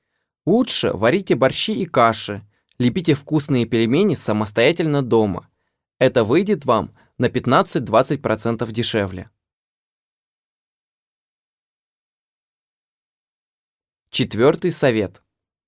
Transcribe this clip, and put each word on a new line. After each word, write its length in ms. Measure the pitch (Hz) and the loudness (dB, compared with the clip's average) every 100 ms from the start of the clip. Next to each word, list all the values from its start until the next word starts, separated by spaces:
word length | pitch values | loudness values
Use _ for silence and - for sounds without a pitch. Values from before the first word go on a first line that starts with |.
| _ _ _ _ - | _ _ _ _ 0
Лучше 460 | 220 254 - 104 | 0 0 -2 -2
варите 400 | 90 110 185 190 | 0 0 0 0
борщи 400 | 147 135 135 - | 0 2 0 -4
и 140 | 214 190 | -4 -2
каши, 600 | - 117 110 - 101 - _ _ - | 2 2 2 -6 -10 -14 _ _ -4
лепите 380 | 123 185 165 143 | -2 0 0 -2
вкусные 500 | - 151 143 131 113 | -2 -4 0 -2 0
пельмени 480 | 117 113 139 208 | 0 2 2 2
самостоятельно 880 | 143 - 107 104 - 127 170 160 143 | 0 -2 -2 -2 2 2 2 0 -2
дома. 480 | 123 117 107 87 - _ _ _ _ _ | 2 2 2 -2 -10 _ _ _ _ _
Это 260 | 135 123 | 2 2
выйдет 420 | 107 156 202 185 135 | 2 2 0 -2 0
вам 300 | 110 - - _ - | 0 -2 -10 _ -4
на 120 | 120 | -2
пятнадцать-двадцать 920 | 123 - 143 196 165 104 110 135 143 | -2 2 2 2 -2 0 2 2 -2
процентов 500 | 107 110 117 113 113 | -2 -4 -4 -4 -4
дешевле. 600 | 110 117 110 98 92 92 _ _ _ _ _ _ _ _ _ _ _ _ _ _ _ _ _ _ _ _ _ _ _ _ _ _ _ _ _ _ _ _ _ _ _ _ _ _ _ _ _ _ _ _ _ _ _ _ | -4 -2 -2 -4 -6 -14 _ _ _ _ _ _ _ _ _ _ _ _ _ _ _ _ _ _ _ _ _ _ _ _ _ _ _ _ _ _ _ _ _ _ _ _ _ _ _ _ _ _ _ _ _ _ _ _
Четвертый 600 | - 110 101 135 - 180 | -4 -2 2 2 2 -2
совет. 520 | 160 143 110 92 - _ _ _ _ | 0 0 0 -2 -6 _ _ _ _